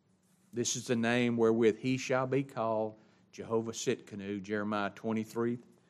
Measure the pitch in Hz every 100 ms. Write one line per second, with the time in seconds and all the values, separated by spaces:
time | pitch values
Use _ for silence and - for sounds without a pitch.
0 | _ _ _ _ _ 117 117 127 117 120
1 | 117 123 120 117 113 113 117 101 127 131
2 | 127 127 131 135 139 - 113 110 110 -
3 | - _ _ - 101 113 113 110 - 113
4 | - 107 98 104 95 104 104 104 101 98
5 | 113 110 107 117 117 120 - _ _